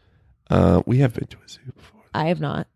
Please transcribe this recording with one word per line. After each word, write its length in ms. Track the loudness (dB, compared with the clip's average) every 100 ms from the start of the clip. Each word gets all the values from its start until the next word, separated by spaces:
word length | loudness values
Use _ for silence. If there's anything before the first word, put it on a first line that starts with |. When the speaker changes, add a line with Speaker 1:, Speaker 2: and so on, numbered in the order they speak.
| _ _ _ _ -2
Speaker 1:
Uh, 320 | 2 4 4 2
we 140 | 0
have 140 | 0
been 140 | -2 -12
to 100 | -16 -20
a 40 |
zoo 100 | -20 -20 -20
before. 240 | -20 _ _
Speaker 2:
I 140 | -6 -4
have 120 | -4
not. 280 | -6 -8 -12